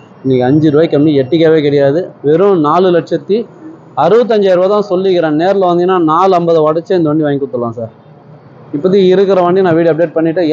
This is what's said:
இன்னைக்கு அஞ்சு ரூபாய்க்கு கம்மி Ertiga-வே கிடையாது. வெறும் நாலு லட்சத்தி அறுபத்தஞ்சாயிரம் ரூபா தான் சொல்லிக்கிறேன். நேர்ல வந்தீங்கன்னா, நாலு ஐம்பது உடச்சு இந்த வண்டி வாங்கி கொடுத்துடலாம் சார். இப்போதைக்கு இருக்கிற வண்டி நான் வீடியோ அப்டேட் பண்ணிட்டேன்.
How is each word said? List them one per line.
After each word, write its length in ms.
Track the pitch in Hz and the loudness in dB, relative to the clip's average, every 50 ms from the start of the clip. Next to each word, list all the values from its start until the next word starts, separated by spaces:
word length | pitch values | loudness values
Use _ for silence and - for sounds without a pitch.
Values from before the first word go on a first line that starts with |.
| - - - - - | -20 -20 -16 -8 -4
இன்னைக்கு 200 | 135 131 123 123 | -2 -2 0 0
அஞ்சு 200 | 127 147 160 151 156 139 | 0 0 2 2 2 2
ரூபாய்க்கு 220 | 151 170 156 156 | 2 0 0 0
கம்மி 160 | 143 147 160 147 135 | 0 0 2 0 0
Ertiga-வே 380 | 127 123 - 160 160 156 160 160 143 | -2 0 0 0 2 2 2 2 0
கிடையாது. 340 | 147 139 143 139 139 139 170 185 - - - - | 0 0 2 0 0 0 -2 -4 -8 -10 -6 -2
வெறும் 320 | 143 156 165 196 202 196 170 147 | 0 0 2 2 2 2 0 0
நாலு 220 | 147 160 180 190 185 175 | 0 0 0 2 2 0
லட்சத்தி 420 | 165 156 - 175 156 139 - 196 240 220 - - - - - - - - - - 135 147 | 0 -2 -4 -6 -6 -4 -4 -4 -4 -4 -8 -14 -20 -20 -20 -20 -20 -20 -10 -4 -2 0
அறுபத்தஞ்சாயிரம் 560 | 170 208 240 247 202 226 208 196 190 180 175 | 2 2 2 2 0 0 0 2 2 2 2
ரூபா 80 | 185 190 208 | 0 0 0
தான் 120 | 208 196 - | -2 -2 -2
சொல்லிக்கிறேன். 440 | 180 185 190 196 180 175 160 156 147 156 | -4 -2 -2 0 0 0 0 -2 -2 -2
நேர்ல 220 | 170 190 196 196 185 180 | 0 0 0 0 0 0
வந்தீங்கன்னா, 260 | 175 175 175 185 190 180 165 156 | 0 0 0 0 0 0 0 0
நாலு 220 | 156 170 190 196 190 170 | 0 2 2 2 2 0
ஐம்பது 220 | 170 165 170 160 151 | 0 0 0 2 2
உடச்சு 260 | 156 160 170 170 - 190 180 | 0 -2 -2 -4 -2 -2 0
இந்த 100 | 160 147 | 0 0
வண்டி 140 | 147 160 151 | 0 0 -2
வாங்கி 160 | 147 143 135 | -2 -2 -4
கொடுத்துடலாம் 360 | 139 127 127 120 120 117 110 120 | -6 -6 -6 -6 -6 -6 -8 -10
சார். 120 | 113 110 - - - - - - - - - - - - - - - - - | -12 -14 -14 -18 -20 -20 -20 -20 -20 -20 -20 -20 -20 -20 -20 -20 -16 -12 -8
இப்போதைக்கு 340 | 147 156 185 190 202 185 185 185 | -4 -2 0 2 2 2 4 2
இருக்கிற 240 | 190 202 185 196 185 175 | 2 2 2 0 0 0
வண்டி 180 | 175 180 196 190 | 0 0 0 0
நான் 120 | 180 160 165 | 0 0 2
வீடியோ 140 | 170 170 151 | 2 0 0
அப்டேட் 200 | 156 170 156 - 160 | 0 -2 -2 -2 -2
பண்ணிட்டேன். 300 | 160 165 156 185 170 151 | -2 -2 -2 -2 -2 0